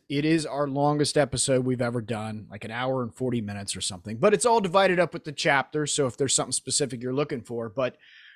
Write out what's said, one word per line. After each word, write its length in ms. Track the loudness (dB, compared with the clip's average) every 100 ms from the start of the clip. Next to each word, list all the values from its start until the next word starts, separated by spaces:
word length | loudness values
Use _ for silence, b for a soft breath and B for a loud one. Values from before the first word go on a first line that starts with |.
| -4
it 160 | -2
is 220 | 2 2 0
our 220 | -4 -2
longest 500 | 2 2 2 2 2
episode 480 | 2 0 2 2 2
we've 160 | 0
ever 180 | -2 -2
done, 460 | -4 -6 -6 -8 -12
like 120 | -14
an 60 | -10
hour 320 | -4 -2 -2
and 100 | -4
forty 300 | -4 -2 -2
minutes 340 | -2 -6 -8 -6
or 60 |
something. 360 | -6 -8 -10 2
But 180 | 4 4
it's 100 | 4
all 160 | 4
divided 380 | 4 4 4 4
up 120 | 0
with 120 | -2
the 80 | -10
chapters, 600 | -2 2 2 2 -2 0
so 140 | 0 0
if 100 | 0
there's 200 | 0 0
something 160 | 0
specific 500 | -4 -2 -2 -2 -4
you're 100 | -4
looking 300 | -2 -2 -4
for, 280 | -6 -8 -6
but 280 | -2 -2 -4 b b b